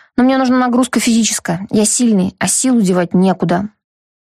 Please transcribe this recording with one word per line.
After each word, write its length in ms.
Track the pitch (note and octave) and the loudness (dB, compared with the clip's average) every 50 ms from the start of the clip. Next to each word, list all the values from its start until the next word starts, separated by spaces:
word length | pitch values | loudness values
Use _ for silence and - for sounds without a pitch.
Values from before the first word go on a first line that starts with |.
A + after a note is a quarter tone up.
| - _ _ - | -20 _ _ 0
Но 60 | B3 | 2
мне 140 | C4 C4+ C4 | 2 2 2
нужна 220 | C4 B3 B3+ B3+ | 0 0 0 0
нагрузка 400 | B3+ B3 A#3 A#3+ B3+ - - A#3 | 0 0 0 0 -2 0 -2 -2
физическая, 680 | - A#3+ A3+ A3+ A3 G#3 - - - - E3+ F3 G3 - | 0 0 0 0 0 -2 -4 -6 -6 -6 -6 -6 -6 -4
я 140 | - G#3+ G#3 | -2 0 0
сильный, 500 | G#3+ - - B3 A#3 G#3+ F#3+ F3+ G3 - - | 0 0 0 0 2 2 0 0 -2 -4 -4
а 100 | - F#3 | -4 -4
силу 340 | - - - C4 B3+ A#3 | -2 -2 0 0 2 2
девать 340 | G3+ F3+ F#3 F3+ F3 E3+ - | 2 2 2 0 0 0 0
некуда». 540 | F3+ F#3 F#3+ F3+ F#3 F#3+ E3+ F3 F3 G#3 - - _ _ _ _ _ _ _ _ _ _ _ _ | 2 2 2 2 0 0 -2 0 -2 -4 -6 -12 _ _ _ _ _ _ _ _ _ _ _ _